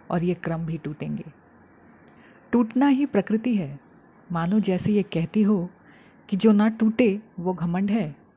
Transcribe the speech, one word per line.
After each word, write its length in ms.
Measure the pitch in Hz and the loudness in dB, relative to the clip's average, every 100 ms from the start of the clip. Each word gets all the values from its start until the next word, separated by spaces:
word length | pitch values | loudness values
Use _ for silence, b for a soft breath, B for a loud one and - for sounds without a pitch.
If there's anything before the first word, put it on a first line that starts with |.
| - | -6
और 120 | 170 | -2
ये 100 | 175 | -2
क्रम 320 | 175 165 165 160 | -4 -6 -6 -6
भी 120 | 160 | -8
टूटेंगे। 460 | 151 151 151 147 156 - _ - _ _ - - B B B B _ | -8 -10 -8 -8 -10 -20 _ -20 _ _ -20 -20 B B B B _
टूटना 360 | 240 220 254 285 | 0 2 2 2
ही 180 | 269 285 | 2 0
प्रकृति 500 | 208 185 220 254 208 | -2 0 -2 0 -2
है, 240 | 143 139 - - _ _ - | -4 -10 -18 -20 _ _ -8
मानो 280 | 170 170 214 | -4 0 0
जैसे 320 | 190 180 - | 0 0 0
ये 120 | 208 | 0
कहती 380 | 185 160 165 220 | 0 -4 -2 2
हो 280 | 208 202 175 - B B B B - | 2 2 -2 -12 B B B B -6
कि 80 | 190 | 2
जो 140 | 220 | 4
ना 160 | 208 220 | 4 2
टूटे 520 | 220 220 220 233 202 - - | 2 2 4 2 2 -6 -6
वो 140 | 175 | -4
घमंड 380 | 180 175 180 202 | -2 -2 -2 0
है 240 | 220 156 143 _ | -2 -4 -10 _